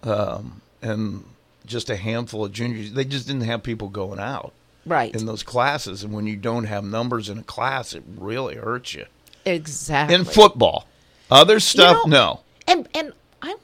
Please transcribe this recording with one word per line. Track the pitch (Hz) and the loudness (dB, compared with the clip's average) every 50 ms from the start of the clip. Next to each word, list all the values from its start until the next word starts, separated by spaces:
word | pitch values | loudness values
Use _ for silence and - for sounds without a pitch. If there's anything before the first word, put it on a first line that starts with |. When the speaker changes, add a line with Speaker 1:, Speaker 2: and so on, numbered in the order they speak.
| - | -4
Speaker 1:
Um, | 123 107 104 104 98 - - 107 123 - - _ _ _ _ - | -4 -2 -2 -2 -4 -6 -10 -12 -14 -18 -20 _ _ _ _ -8
and | 113 110 107 110 107 95 95 - - - _ _ _ _ _ _ | -6 -6 -4 -6 -6 -8 -12 -14 -18 -20 _ _ _ _ _ _
just | - 110 120 - - | -10 -10 -10 -8 -6
a | 117 | -8
handful | 98 92 110 113 117 120 113 - 107 107 | -6 -6 -6 -6 -6 -6 -8 -8 -8 -8
of | 98 98 | -8 -6
juniors. | 107 117 123 120 110 107 104 104 | -6 -6 -6 -6 -8 -10 -10 -6
They | 131 135 | -6 -6
just | 135 139 139 120 | -4 -6 -8 -8
didn't | 127 143 135 120 | -6 -6 -6 -4
have | 110 117 117 - | -4 -4 -6 -6
people | 123 113 107 107 98 | -8 -8 -8 -8 -10
going | 98 101 95 95 101 95 | -8 -10 -10 -8 -8 -10
out | 98 117 139 120 - - _ _ _ _ _ _ _ | -10 -8 -8 -10 -12 -14 _ _ _ _ _ _ _
Speaker 2:
Right. | 156 170 147 120 113 - | -4 -2 -2 -2 -2 -6
Speaker 1:
in | 113 110 | -8 -8
those | 110 110 107 - | -8 -8 -10 -12
classes. | - - 123 123 139 143 151 - 104 92 101 101 | -6 -2 0 0 0 0 -4 -6 -10 -12 -12 -12
And | 104 104 | -10 -8
when | 107 104 | -8 -6
you | 107 107 | -6 -8
don't | 101 101 120 113 120 113 | -6 -6 -6 -4 -4 -4
have | 104 107 101 101 | -6 -6 -6 -6
numbers | 98 104 113 120 123 120 117 110 98 | -6 -6 -6 -4 -4 -4 -6 -6 -8
in | 101 110 | -12 -12
a | 110 | -14
class, | - - - 113 127 135 135 117 - - | -14 -8 -6 -4 -4 -4 -6 -8 -10 -14
it | 82 - - 90 | -16 -16 -16 -16
really | - 90 98 110 127 135 110 71 | -14 -10 -8 -8 -8 -8 -8 -10
hurts | - - 107 120 123 120 - - | -10 -8 -8 -8 -8 -8 -12 -14
you. | - - - _ _ _ - - _ _ | -14 -16 -18 _ _ _ -20 -20 _ _
Speaker 2:
Exactly. | 196 180 170 156 156 143 135 - - 156 143 151 147 170 | -4 -4 -4 -6 -10 -12 -12 -8 -2 0 0 2 4 2
Speaker 1:
In | 180 185 | 2 2
football. | - - 208 214 - - 127 117 87 - - - _ _ _ _ _ _ _ _ _ | 2 8 8 8 8 8 4 2 2 2 0 -8 _ _ _ _ _ _ _ _ _
Other | 127 135 156 180 214 | 8 8 8 8 6
Speaker 2:
You | 220 | 4
Speaker 1:
stuff, | - - - - 185 175 175 151 156 | 4 0 6 8 8 8 8 6 6
Speaker 2:
know, | 156 151 135 117 82 - | 6 6 6 6 4 2
Speaker 1:
no. | - _ _ _ _ - | -4 _ _ _ _ 2
Speaker 2:
and, | - 359 349 - - _ | 2 2 2 2 -6 _
and | 311 320 294 - _ _ _ _ _ | -6 -6 -6 -10 _ _ _ _ _
I'm | - 294 392 440 | -12 -12 -12 -12